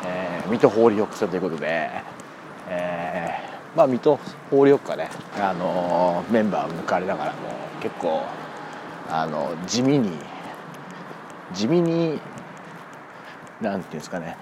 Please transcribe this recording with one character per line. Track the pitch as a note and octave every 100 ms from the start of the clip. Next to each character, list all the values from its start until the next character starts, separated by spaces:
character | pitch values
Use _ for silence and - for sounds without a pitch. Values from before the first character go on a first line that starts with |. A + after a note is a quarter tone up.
| F2+
え | F2+ F2+ E2+ F2
ー、 |
水 | A2+
戸 | C3+
ホ | G#2+ A#2
ー |
リ | G#2
ー |
ホ | G2+
ッ |
ク | -
戦 | G2+
と | F2+
い |
う |
こ | F2+
と | D#2+
で、 | D2 E2 C#2+ - - - - - - - -
え | F2+ F2 F2 F2 F2+ E2+ - - - -
ー、 | D#3
ま |
あ、 | D3
水 | B2
戸 | D3+ C#3 - - -
ホ | C#3
ー | C#3
リ |
ー | C#3
ホ |
ッ | -
ク |
は | C#2+
ね、 | D#2 - - -
あ | G2
の | F2+ F2+ F2+ F2 F2 F2+ F2 F#2
ー、 |
メ | A2+
ン | G#2+
バ | E2 D2+
ー |
を |
抜 | E2 -
か | F#2
れ | F#2
な | F2+
が | D2+
ら |
も、 | - A1+ B1 - -
結 | A2 -
構、 | F2 D#2 - - - - - - - - -
あ | D#2+ D#2+
の、 | D2+ D2 E2 F#2
地 | A2
味 | C3 C#3+
に、 | G#2+ D#2+ - - - - - - - - - - - - -
地 | F#2 A2
味 | E3+
に、 | E3+ E3 E3 D3 - - - - - - - - - - - - - -
な | G#2+ G2
ん |
て | E2+
い |
う | D#2+
ん |
で |
す | -
か | F#2
ね | E2 -